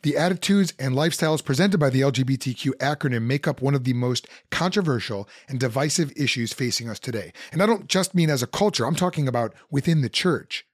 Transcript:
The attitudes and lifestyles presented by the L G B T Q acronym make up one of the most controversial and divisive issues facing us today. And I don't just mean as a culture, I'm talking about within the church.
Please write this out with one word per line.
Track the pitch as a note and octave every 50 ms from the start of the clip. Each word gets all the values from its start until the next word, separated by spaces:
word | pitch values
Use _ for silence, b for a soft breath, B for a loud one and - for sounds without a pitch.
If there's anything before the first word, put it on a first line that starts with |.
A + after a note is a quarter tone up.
| -
The | D3 C#3+ C#3
attitudes | D#3 F3+ F#3+ F3+ - - G3 G3+ G3 E3 - -
and | C3+ C3+ B2+
lifestyles | C3+ D3+ E3+ D#3 - E3 D#3 D#3 D3+
presented | - - C#3 C3 F3+ G#3 G3 F#3
by | D3 C3+
the | B2+ C3
L | C3+ C#3
G | C3 A#2+ C3
B | B2 C3+
T | B2 - C3 A#2+
Q | - - C3 C3 -
acronym | C3+ C#3 D3+ D3 - C#3+ B2 A#2
make | A2+ A#2+ C3+ C#3+ - E3
up | C#3+ -
one | B2+ C#3 C#3+
of | C#3 B2
the | C3 B2+
most | A#2+ B2 B2 B2 A#2+ - B B B B B
controversial | - - E3 F#3 - G#3+ F#3+ D#3+ C3+ A#2 - - A2 G2 G2+ B B B B B
and | C3+ B2+
divisive | C3 B2+ A2 C3 C#3+ D#3 C#3+ - E3 C#3 C3+ -
issues | C#3+ B2 - B2+ A#2 A2
facing | - - C3+ A#2+ G2+ - A#2 A#2
us | G#2+ -
today. | - - A2+ A2+ G2 D#2+ B B B B B
And | D#3 F#3+
I |
don't | A3 A3+ G3+ G3+ -
just | - F#3 F#3 - -
mean | F3+ E3 D#3
as | D3 C3 A#2+
a | -
culture, | - - G3+ G#3 - - A2+
I'm | B2 E3+
talking | - F3+ F3+ E3+ D#3+ D3
about | C3 A#2+ A#2+ A#2 A2 B B B B
within | D3+ C#3 - - E3 D#3
the | C3+ A2
church. | - - - F#3 D#3 G#2 - _ - - - _